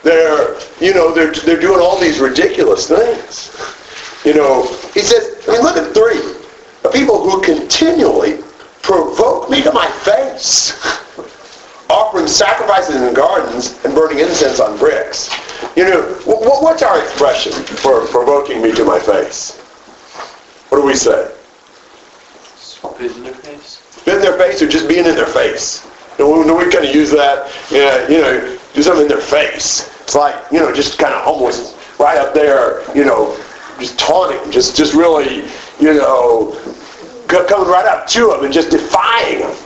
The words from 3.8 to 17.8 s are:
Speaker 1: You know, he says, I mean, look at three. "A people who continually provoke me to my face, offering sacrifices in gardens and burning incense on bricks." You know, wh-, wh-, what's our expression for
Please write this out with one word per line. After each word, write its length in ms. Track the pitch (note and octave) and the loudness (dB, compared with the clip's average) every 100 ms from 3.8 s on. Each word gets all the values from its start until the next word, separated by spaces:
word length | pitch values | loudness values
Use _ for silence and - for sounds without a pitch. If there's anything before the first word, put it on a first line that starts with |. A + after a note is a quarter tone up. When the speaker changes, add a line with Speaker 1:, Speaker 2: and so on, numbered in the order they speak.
| - - - - | -20 -18 -18 -4
Speaker 1:
You 100 | D3 | 2
know, 320 | D3+ C#3 B2+ B2+ - - | 2 4 2 0 -8 -4
he 80 | G3+ | -4
says, 360 | - A3+ - - - | 2 2 0 -8 -2
I 60 | |
mean, 100 | A#3 | 2
look 140 | D4+ D#3+ | 2 0
at 180 | - | 0
three. 260 | G#3+ A3+ E3+ - - - - - - | 2 2 2 -4 -12 -18 -20 -20 -4
"A 80 | - | -2
people 300 | C4 C4 G3+ | 0 2 2
who 180 | F#3+ F#3+ | 2 0
continually 1000 | F#3+ D3+ - - D#4+ E4+ A3 - - - - - - - | 2 0 -2 0 2 2 2 2 0 -4 -12 -20 -20 -8
provoke 680 | - F#3 C#3 - A#3+ - - | 0 0 0 0 2 0 -2
me 140 | C#4 | 0
to 100 | D4+ | 2
my 160 | A#3 - | 0 -2
face, 840 | - G3 A#3+ C4+ - - - - - - - - - - - - - - - - | -2 2 2 0 -6 -2 -2 -2 -6 -8 -8 -12 -18 -18 -20 -20 -20 -20 -20 -2
offering 380 | D#3 A3+ F#3+ D#3 | 0 2 -2 -2
sacrifices 720 | - G3+ - - F#3+ F3 C3+ | 0 0 0 0 0 0 -2
in 180 | B2 | 0
gardens 640 | B2+ D#3+ F#3 - A#2+ A#2+ - | 2 2 0 -2 -6 -8 -6
and 100 | D3+ | -2
burning 240 | C#3+ D#3 C#3+ | 0 0 0
incense 400 | E3+ - C#3 - | 0 2 0 2
on 180 | A2 G#2 | -2 2
bricks." 520 | D3 - - - - - - - - - | 0 0 -4 -8 -10 -10 -12 -14 -4 0
You 80 | |
know, 180 | F#3 F3 - F#3+ | 2 2 -2 -6
wh-, 180 | - A3 | -2 0
wh-, 200 | A3+ C#4 | 2 2
what's 200 | D#4 D#4+ | 2 2
our 180 | B3 E3+ | 2 0
expression 520 | - - C#3 B2 - | -2 0 0 0 -4
for 540 | - - - | -6 -10 -2